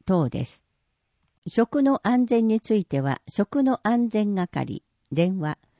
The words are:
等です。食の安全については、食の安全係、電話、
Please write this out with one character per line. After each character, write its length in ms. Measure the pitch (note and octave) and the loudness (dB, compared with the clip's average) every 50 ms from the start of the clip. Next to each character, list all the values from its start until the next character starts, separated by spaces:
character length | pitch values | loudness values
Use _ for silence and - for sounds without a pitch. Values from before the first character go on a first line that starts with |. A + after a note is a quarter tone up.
| - | -4
等 220 | - F#3+ F3 D3+ A#2+ | 0 0 2 2 0
で 180 | - A2+ B2 | -2 -6 -8
す。 160 | - - - _ _ _ _ _ _ _ _ _ _ _ _ _ _ _ _ - - | -8 -10 -20 _ _ _ _ _ _ _ _ _ _ _ _ _ _ _ _ -14 -6
食 360 | - - A#3 - - D4 C#4 | 0 0 0 2 2 2 2
の 220 | C#4 C#4 - - | 2 2 2 0
安 200 | G3+ B3 B3 B3 | 0 2 2 2
全 220 | A3+ A#3+ A#3 A3+ A3 | 2 2 2 2 2
に 120 | A3 A3 | 2 0
つ 160 | - - A3 | 0 0 0
い 80 | G#3 F#3 | 0 0
て 160 | - - C#3 | 0 -2 -2
は、 220 | C3+ C#3 C3+ - _ - | 0 -2 -4 -4 _ -10
食 340 | - - G3+ - - C#4+ C4+ | -4 -4 -2 -2 0 0 2
の 160 | C4 - - - | 2 0 0 0
安 260 | G#3 A#3+ A#3+ A#3+ A3+ | 0 0 0 0 0
全 260 | G#3+ G#3+ G#3+ G#3 G3+ | 0 -2 -2 0 -2
係、 480 | F#3+ F3+ - - C#3+ C3+ D#3 G2+ - _ _ _ _ _ - C#3 | -2 -4 -4 -4 -6 -6 -6 -8 -12 _ _ _ _ _ -6 -2
電 260 | D3 E3+ F3+ F#3+ F#3+ | 0 0 0 0 -2
話、 180 | D#3 D3+ D3+ _ _ _ _ _ | -4 -6 -6 _ _ _ _ _